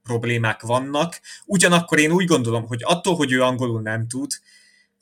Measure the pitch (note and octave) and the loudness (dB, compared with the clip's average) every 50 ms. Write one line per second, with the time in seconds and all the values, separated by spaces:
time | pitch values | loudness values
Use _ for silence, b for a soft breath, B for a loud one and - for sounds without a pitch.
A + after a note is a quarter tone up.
0 | _ - A#2+ A#2 A2+ A#2 A#2+ A#2 A2+ A2 G#2 - - A2 A#2+ B2+ C3+ C#3 C#3+ D3 | _ -4 -4 -4 -2 -2 -2 0 0 -2 -2 -4 -4 -2 -2 -2 -2 -2 -2 -2
1 | D#3+ E3+ - - B B B B B - G3+ F3+ G3 F#3 F3 E3+ F3 - E3 D3+ | -2 -2 -4 -12 B B B B B -2 2 4 4 6 4 4 2 2 2 2
2 | D3+ D#3 E3 F#3 F#3+ E3+ E3 C#3 B2 A#2 A2+ A#2 A2 G#2+ B2 A#2+ - - F3 F3 | 2 4 2 2 2 4 2 2 2 0 -2 -2 -4 -4 -8 -6 -2 -2 -2 0
3 | - G3 F3 C#3 D3 C3 B2+ B2+ B2+ B2+ B2+ A#2+ B2+ A#2+ A2+ A2 G#2+ G#2+ A2 A#2 | 0 -2 0 0 0 0 2 2 2 2 0 0 -2 -2 -2 -4 -4 -4 -4 -4
4 | A2+ A#2 A#2+ B2+ C#3 C#3+ - - b b b b b b b b b b b _ | -4 -6 -6 -8 -8 -8 -10 -12 b b b b b b b b b b b _